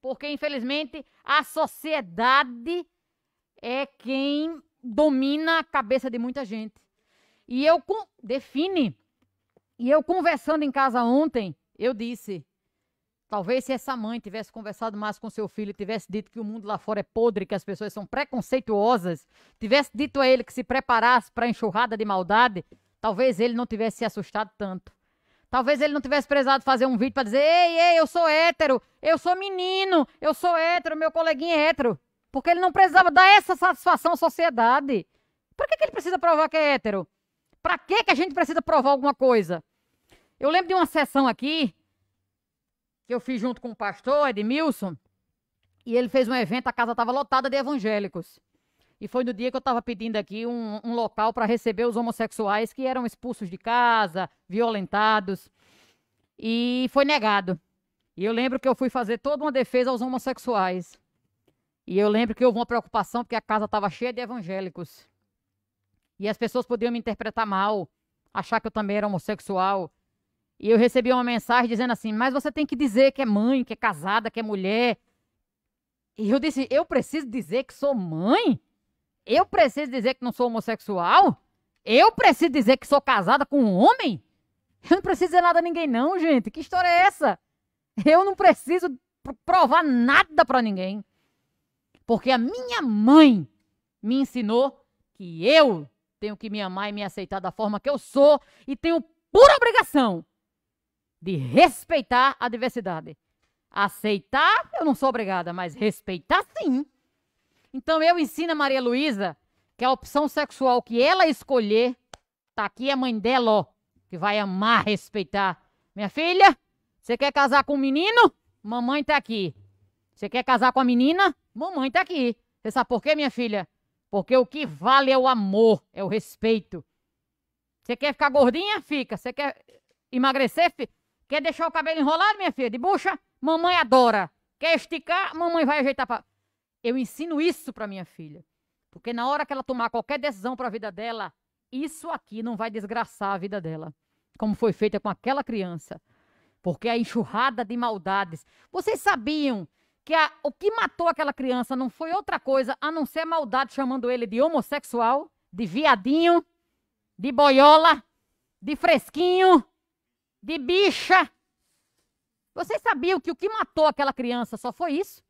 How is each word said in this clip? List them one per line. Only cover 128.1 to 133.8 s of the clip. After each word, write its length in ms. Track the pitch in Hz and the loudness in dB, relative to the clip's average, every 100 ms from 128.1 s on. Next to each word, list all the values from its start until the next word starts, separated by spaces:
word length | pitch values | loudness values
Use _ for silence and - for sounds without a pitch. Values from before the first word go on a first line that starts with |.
ficar 160 | - 285 | 0 0
gordinha? 520 | 269 254 262 403 415 | 4 4 2 -4 -6
Fica. 360 | - 294 247 202 | -4 -6 -6 -10
Você 160 | 247 | -10
quer 280 | 247 285 - _ _ _ _ _ | -6 -8 -8 _ _ _ _ _
emagrecer? 600 | 254 269 269 254 - 339 - | 0 0 2 0 2 0 0
Fi-, 120 | 247 _ _ _ _ | -12 _ _ _ _
quer 160 | 294 | -4
deixar 240 | 302 311 330 | -4 -4 -4
o 60 | |
cabelo 260 | 320 311 320 | -4 -4 -2
enrolado, 400 | 285 320 403 415 | 0 2 0 0
minha 140 | 359 | -4
filha? 180 | - 247 | -2 -6
De 80 | 233 | -2
bucha? 400 | 320 403 381 349 _ _ | -2 0 -2 -6 _ _
Mamãe 340 | 262 320 339 | -2 0 2
adora. 560 | 359 | 0